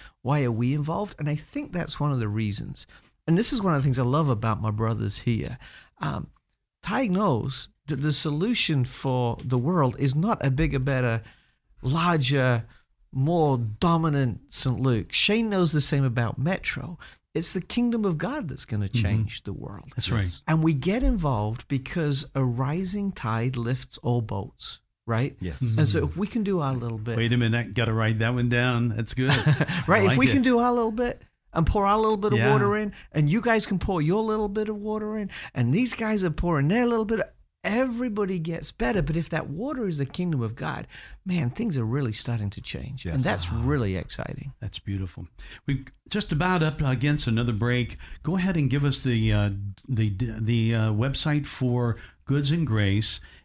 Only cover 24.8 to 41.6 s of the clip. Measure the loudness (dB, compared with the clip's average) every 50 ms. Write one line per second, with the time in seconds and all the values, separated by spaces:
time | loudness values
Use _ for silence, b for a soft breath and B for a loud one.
24.8 | _ _ _ _ _ -4 -2 0 0 -2 -4 -6 -6 -6 -4 -2 -2 0 2 4
25.8 | 4 4 4 2 0 0 -2 -2 -4 -2 -2 -2 0 0 0 0 0 0 -2 -2
26.8 | -4 -4 -6 -6 -4 -4 -2 0 2 2 4 4 4 4 2 0 0 -2 -2 0
27.8 | 0 2 2 2 2 2 2 2 2 2 2 2 2 2 2 2 2 2 2 2
28.8 | 2 0 0 -2 -4 -4 -2 0 2 2 2 4 4 4 4 4 2 0 -2 -2
29.8 | 0 2 4 4 6 4 4 6 4 6 6 4 4 4 4 4 4 2 2 2
30.8 | 0 0 0 -2 -2 -2 -4 -8 -14 -20 _ _ _ _ -2 0 2 2 2 2
31.8 | 4 4 4 4 4 2 2 2 2 2 2 4 4 4 4 4 4 2 2 0
32.8 | -2 -4 -6 B B B B 2 2 4 2 2 2 2 2 2 2 0 -2 -2
33.8 | 0 0 0 0 2 2 2 2 0 0 0 -2 -2 -2 -2 -2 -4 -4 -4 -6
34.8 | -6 -6 -4 -4 -4 -4 -6 -6 -6 -8 B B B B B 0 2 2 2 2
35.8 | 2 0 -2 -2 -2 -2 0 0 0 -2 -2 -2 0 0 2 2 2 2 2 2
36.8 | 2 2 2 0 0 0 -2 -2 -4 -4 -10 _ _ _ _ _ -6 -2 0 0
37.8 | 0 0 -2 -2 -4 -4 -2 -2 -2 -2 -2 -2 -4 -4 -6 -6 -6 -8 -6 -4
38.8 | -2 0 0 0 0 0 0 -2 -2 -2 -4 -4 -4 -6 -6 -6 -6 -6 -4 -4
39.8 | -4 -4 -2 -4 -4 -4 -4 -4 -2 -2 0 -2 -2 -4 -6 -6 -6 -6 -6 -6
40.8 | -8 -12 B B B B B B B -4 -2 0 0 0 -2 -2